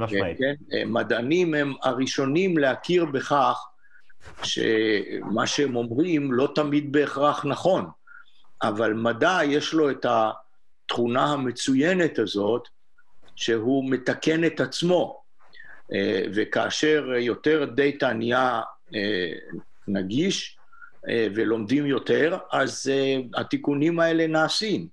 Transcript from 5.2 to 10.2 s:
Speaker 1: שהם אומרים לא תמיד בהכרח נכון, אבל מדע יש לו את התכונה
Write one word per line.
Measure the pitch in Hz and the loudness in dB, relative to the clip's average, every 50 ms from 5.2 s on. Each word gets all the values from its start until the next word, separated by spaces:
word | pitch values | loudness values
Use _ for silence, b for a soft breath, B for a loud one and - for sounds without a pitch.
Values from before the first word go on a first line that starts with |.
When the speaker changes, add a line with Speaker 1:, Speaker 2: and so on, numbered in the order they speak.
| - - 101 113 123 | -4 -2 -2 0 0
Speaker 1:
שהם | - - - 143 135 120 | 0 0 0 0 0 0
אומרים | 120 120 117 117 131 170 185 165 147 143 135 | -2 -2 -2 0 0 0 2 2 0 0 0
לא | 123 120 135 143 - | 2 2 2 2 2
תמיד | 156 151 147 143 147 147 135 | 0 0 2 2 0 0 2
בהכרח | 131 147 139 - - 135 143 147 139 - - | 2 2 2 2 0 2 2 2 2 2 0
נכון, | 143 127 - - 175 190 143 92 82 - - - B B B B B B B B B B - | -2 -2 0 2 2 2 2 0 -4 -10 -16 -20 B B B B B B B B B B -2
אבל | 113 113 107 107 113 107 | -2 0 0 2 2 2
מדע | 107 113 117 117 117 113 147 170 185 180 156 | 2 2 0 0 2 2 2 2 4 2 2
יש | 143 139 147 143 - 160 | 2 2 0 0 0 2
לו | 160 151 139 | 2 2 2
את | 127 127 - 123 | 2 0 0 2
התכונה | 120 113 | 4 4